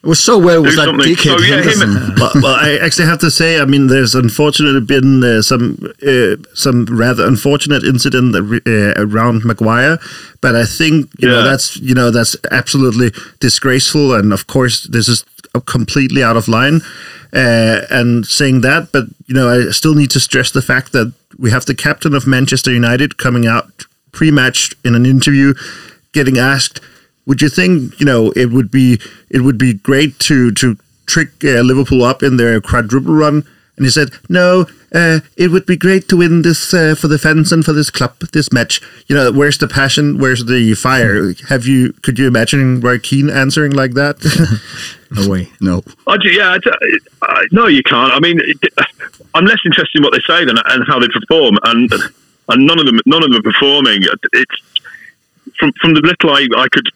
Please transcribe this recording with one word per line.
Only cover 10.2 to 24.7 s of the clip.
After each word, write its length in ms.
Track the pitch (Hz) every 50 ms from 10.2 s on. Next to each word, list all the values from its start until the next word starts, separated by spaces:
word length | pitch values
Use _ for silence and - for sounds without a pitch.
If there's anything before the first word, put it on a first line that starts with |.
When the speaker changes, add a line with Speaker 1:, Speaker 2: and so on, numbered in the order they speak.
| - - - _
Speaker 3:
but 140 | - 135 117
I 100 | 117 117
think, 460 | - - - 160 160 151 160 139 - _ -
you 80 | - 127
know, 80 | 123 120
Speaker 2:
Yeah. 40 | 107 101
Speaker 3:
that's, 260 | 135 131 - - -
you 160 | - - 131 127
know, 160 | 127 123 120
that's 260 | 113 117 117 - - - - -
absolutely 640 | - 127 117 - - 139 135 127 107 117 123 117 - - - - - _
disgraceful, 760 | - 123 - - - 135 127 135 - - - 151 147 135 127
and 180 | 110 98 104 98
of 140 | 95 -
course 340 | - - 135 127 120 107 - -
this 240 | - 110 120 107
is 160 | 110 120 - - _ _ - - - _ 120 -
completely 580 | - - - 160 - - 147 135 127 - 135 127
out 120 | 113 117
of 100 | 117 104
line, 340 | - - 117 127 139 156 165 156 - - - - - - - - _ -
uh, 480 | - 131 120 117 113 113 110 113 - - -
and 340 | - 131 120 120 117 120 107
saying 360 | - - - 147 135 131 127
that, 300 | 117 131 143 170 - -
but, 140 | - 135 117 - - _ -
you 80 | - 127
know, 120 | 131 131 120
I 220 | 120 123 120 -
still 220 | - - - 160 151
need 160 | 147 147 127
to 80 | - 135
stress 300 | - - - 131 127 -
the 100 | - 139
fact 300 | 131 - 135 127 127 - -
that 200 | 131 110 123 127 _ _ _ -
we 140 | - 131 113
have 140 | 110 127 -
the 100 | - 131
captain 380 | - - 147 147 - - 160 143
of 100 | 139 127
Manchester 440 | 135 131 127 135 127 - 131 - 135
United 460 | 123 120 120 117 120 127 143 147 -
coming 280 | - - 127 123 123 120
out 220 | 113 113 117 - - _ _ - _ _ _ _ _
pre-match 640 | - - 160 160 147 139 127 127 123 - - -